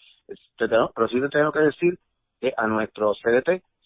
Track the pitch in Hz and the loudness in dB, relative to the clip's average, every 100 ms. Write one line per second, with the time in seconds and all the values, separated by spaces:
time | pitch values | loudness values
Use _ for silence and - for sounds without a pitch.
0 | _ _ - 98 _ - 113 113 165 117 | _ _ -20 -20 _ -6 0 2 0 -2
1 | 110 123 143 147 151 156 156 - 175 180 | -2 0 -2 0 0 2 0 2 -2 -2
2 | _ _ _ _ 120 - 110 110 107 - | _ _ _ _ -6 -2 -2 -2 -4 -2
3 | 107 98 117 123 170 185 _ _ | -2 0 0 0 2 -2 _ _